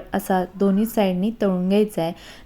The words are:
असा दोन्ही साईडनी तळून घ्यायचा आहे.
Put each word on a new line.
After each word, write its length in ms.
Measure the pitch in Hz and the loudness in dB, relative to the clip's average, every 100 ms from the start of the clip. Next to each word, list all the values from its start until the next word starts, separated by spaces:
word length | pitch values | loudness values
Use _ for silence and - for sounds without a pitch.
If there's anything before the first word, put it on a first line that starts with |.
| - | 0
असा 300 | 196 196 190 180 190 | -4 0 0 0 0
दोन्ही 300 | 196 196 220 | 2 2 0
साईडनी 440 | 226 196 180 202 226 | 0 0 0 -2 -2
तळून 260 | 202 185 185 | -2 0 2
घ्यायचा 320 | 202 214 - | 2 2 0
आहे. 120 | 165 175 - - | -4 -6 -14 -20